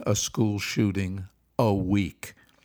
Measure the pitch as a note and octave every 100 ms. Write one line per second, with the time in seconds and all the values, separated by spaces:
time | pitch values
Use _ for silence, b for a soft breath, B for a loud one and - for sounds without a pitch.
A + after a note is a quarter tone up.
0 | - G2+ - - A2 G2+ - - G#2 G2
1 | F#2 G2 F#2+ _ _ - A2+ G2 F#2 G2+
2 | F2 - - - b b